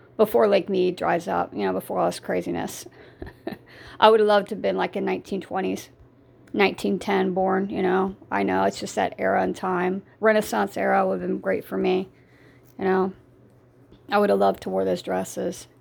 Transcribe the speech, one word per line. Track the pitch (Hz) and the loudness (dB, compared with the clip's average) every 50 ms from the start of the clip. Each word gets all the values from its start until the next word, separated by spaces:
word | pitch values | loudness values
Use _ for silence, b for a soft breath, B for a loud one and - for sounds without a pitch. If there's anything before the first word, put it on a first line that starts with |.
| b b b - | b b b 2
before | 220 214 - 233 226 208 | 2 4 6 4 4 6
Lake | 202 196 170 - | 4 2 2 2
Mead | 196 185 180 185 175 | 0 2 2 0 0
dries | - 175 165 170 175 170 | 0 0 0 0 0 0
up, | 185 180 175 180 - - | -2 -2 -2 -2 -2 -4
you | 202 | -4
know, | 202 190 180 | -2 -2 -2
before | 185 180 - 196 180 | -2 -4 -4 -2 0
all | 170 | 0
this | 175 175 - | 0 0 -4
craziness. | - - 185 180 175 175 175 170 - 196 - - - - B B B B B B B B B B B | -6 -4 -4 -4 -2 -4 -4 -4 -6 -6 -8 -12 -14 -16 B B B B B B B B B B B
<laughs> | - - - B B B B B B B B | -12 -12 -12 B B B B B B B B
I | - 220 | 6 6
would | 220 220 | 8 6
have | 214 208 | 6 6
loved | 208 202 196 - | 4 4 2 0
to | 214 | -6
have | 185 190 | -4 -2
been, | 196 185 | -2 0
like, | 190 185 185 - | 0 -2 -2 -2
in | 202 190 | -4 -2
nineteen | 196 190 180 - - 208 190 | -2 -2 -4 -4 -6 -8 -8
twenties, | - - - 190 185 185 190 - - - - _ - - _ _ _ _ _ _ - - - | -6 -6 -6 -4 -2 -2 -4 -6 -8 -14 -20 _ -20 -20 _ _ _ _ _ _ -20 -8 -2
nineteen | 208 202 190 190 - - 202 202 180 | 0 0 0 0 -2 -2 -2 -2 -2
ten | - - 196 190 190 190 180 | -2 -2 0 0 0 0 0
born, | 185 185 190 190 190 196 202 | 0 0 2 2 0 -2 -2
you | - - 190 | -4 -2 0
know. | 185 180 190 190 190 190 - - - | 0 2 2 0 -2 -4 -8 -10 -6
I | 190 196 196 | -4 -2 0
know, | 190 185 190 - | 0 0 2 2
it's | - - - | 0 0 -2
just | - - - | -8 -6 -2
that | 214 - - - - | -2 -2 -2 -2 -2
era | 196 190 196 190 190 | 0 0 2 2 0
and | 185 180 | 0 -2
time. | - - 185 185 175 180 185 185 196 b b b b | -4 -4 -4 -2 0 0 -2 -2 -4 b b b b
Renaissance | 202 220 214 214 208 - - 214 202 196 - | 2 2 4 4 2 0 0 -2 -2 -2 -2
era | 214 196 196 196 190 196 | -2 0 2 2 2 2
would | 190 190 185 | 2 0 -2
have | 180 180 | -2 -4
been | 190 196 | -4 -4
great | 190 190 190 - - | -2 -2 -2 -2 -4
for | - 190 | -6 -4
me, | 190 190 185 185 185 - - b b b b b b b b b b b b _ - | -2 0 2 2 0 -2 -4 b b b b b b b b b b b b _ -4
you | 196 | 0
know. | 185 190 190 185 190 185 - - _ _ _ - - _ _ _ _ _ _ - _ - - - - | 0 2 2 2 0 -4 -8 -18 _ _ _ -20 -20 _ _ _ _ _ _ -20 _ -20 -20 -8 -2
I | 196 202 | 0 0
would | 208 202 | 2 4
have | 202 196 | 4 4
loved | 196 196 190 - - | 4 2 2 0 -4
to | 202 | -4
wear | 185 190 190 | -2 0 0
those | 190 185 175 - | 0 0 -2 -2
dresses, | 185 190 185 190 - - 196 190 190 190 - - - _ _ | -4 -2 -2 -4 -4 -6 -6 -6 -6 -6 -8 -12 -18 _ _